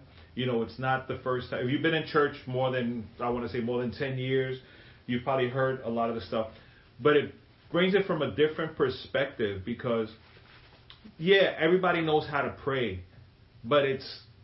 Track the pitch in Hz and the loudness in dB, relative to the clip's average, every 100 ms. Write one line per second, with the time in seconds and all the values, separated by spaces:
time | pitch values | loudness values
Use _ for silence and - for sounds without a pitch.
0 | - - - - 127 117 110 - 131 131 | -16 -20 -14 -4 -2 0 -2 -4 0 0
1 | 127 127 131 127 123 131 127 143 160 160 | -2 -6 -2 -4 -4 -4 -2 0 2 0
2 | - 156 143 143 - 127 131 127 120 120 | 0 2 2 0 -6 -2 0 0 -2 -4
3 | 107 - 120 120 117 123 113 123 123 - | -8 -6 -4 -4 -4 -4 -2 -2 -4 -4
4 | 139 131 127 131 131 131 - - - - | -4 -4 0 0 0 -6 -12 -20 -20 -18
5 | - 123 139 131 123 131 131 131 117 117 | -6 -4 0 0 0 0 0 -2 -4 -2
6 | 117 113 98 117 110 - - - - - | -2 -4 -4 -4 -4 -8 -20 -20 -20 0
7 | 135 147 107 - - _ - 165 185 196 | 4 4 2 -8 -20 _ -4 2 4 4
8 | 190 160 127 101 151 - 160 - 135 - | 2 0 -2 2 2 2 -6 0 0 0
9 | - 135 135 - 107 98 95 120 123 113 | -4 -2 -2 0 -2 -2 -6 -4 -2 -2
10 | 110 - - - - - - - - - | -2 -8 -20 -20 -20 -20 -20 -20 -20 -20
11 | - - 165 196 160 - 160 185 180 170 | -20 -4 4 6 6 4 4 4 4 2
12 | 160 151 139 143 123 - 139 135 117 90 | 2 2 2 -2 -2 -4 -4 -2 -2 -4
13 | - - - _ - - 113 143 139 135 | -12 -20 -20 _ -20 -12 2 4 4 -2
14 | - - - - | -6 -16 -20 -20